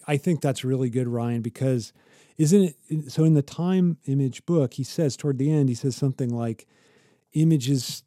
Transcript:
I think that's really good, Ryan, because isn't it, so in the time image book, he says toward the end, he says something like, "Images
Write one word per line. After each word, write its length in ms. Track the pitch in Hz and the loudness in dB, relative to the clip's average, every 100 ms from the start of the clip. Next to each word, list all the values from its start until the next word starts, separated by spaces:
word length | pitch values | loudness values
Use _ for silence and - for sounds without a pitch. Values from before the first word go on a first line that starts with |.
| - | -2
I 100 | 147 | -2
think 240 | 185 156 | 0 0
that's 220 | 143 131 | 0 -2
really 260 | 127 131 131 | -2 -2 0
good, 180 | 120 120 | -2 -2
Ryan, 340 | 120 120 120 | -2 -2 -4
because 520 | 113 - 131 123 104 _ _ _ _ - | -6 -2 0 0 -4 _ _ _ _ -2
isn't 380 | 156 202 180 - _ | 4 4 4 -2 _
it, 220 | 156 143 | -6 -4
so 120 | - | 2
in 100 | 160 | 4
the 80 | 151 | 4
time 560 | 139 - 175 190 175 165 - | 2 -4 -2 2 0 -2 -2
image 400 | 139 135 - - | -2 -2 -4 -2
book, 280 | 170 127 | 0 0
he 100 | - | -4
says 320 | 123 - 151 - | -8 -2 -2 -2
toward 220 | 147 131 | -4 -2
the 120 | 143 | 0
end, 200 | 156 135 | 2 0
he 60 | 117 | 0
says 200 | 139 - | -4 -2
something 340 | 139 131 127 | -4 -2 -4
like, 380 | 120 117 113 _ _ _ _ _ _ _ | -4 -4 -6 _ _ _ _ _ _ _
"Images 680 | 156 160 156 123 135 - - | 0 4 4 2 -2 -2 -10